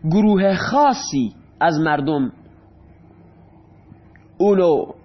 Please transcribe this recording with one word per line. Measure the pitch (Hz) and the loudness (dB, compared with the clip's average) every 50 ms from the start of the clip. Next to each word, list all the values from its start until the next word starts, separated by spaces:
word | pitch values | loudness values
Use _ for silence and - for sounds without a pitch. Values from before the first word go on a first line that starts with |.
| - | -2
گروه | 156 165 208 208 214 208 185 196 196 190 | 0 0 2 2 2 2 2 2 0 0
خاصی | 180 - - 226 277 294 285 247 - - - - 139 123 104 - - - _ - - | -2 -4 -2 0 2 2 2 0 -2 -8 -6 -4 -4 -4 -4 -6 -12 -20 _ -6 -2
از | 147 170 160 151 | -2 0 0 0
مردم | 160 160 151 147 139 151 156 143 135 117 - - - - - - _ - - - - - - - - - - - - - - - - - - - - - - - - - - - - - - - - - - | 0 0 -2 -2 -2 -2 -2 -2 -4 -4 -6 -14 -20 -20 -20 -20 _ -20 -20 -20 -20 -20 -20 -20 -20 -20 -20 -20 -20 -20 -20 -20 -20 -20 -20 -20 -20 -20 -20 -20 -20 -20 -20 -20 -20 -20 -20 -20 -20 -20 -6
اونو | - 180 208 202 190 180 170 151 127 - - - - | -2 0 2 2 2 2 2 2 0 -2 -6 -14 -20